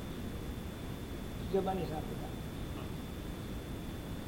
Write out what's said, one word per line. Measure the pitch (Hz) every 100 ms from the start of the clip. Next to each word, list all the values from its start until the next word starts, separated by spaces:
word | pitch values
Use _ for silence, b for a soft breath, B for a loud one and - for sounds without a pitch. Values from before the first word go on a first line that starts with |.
| - - - - - - - - - - - - - - -
जबानी | 190 190 190 156
साफ | 156
होता | - - -
है। | - - - - - - - - - - - - - - - - - - -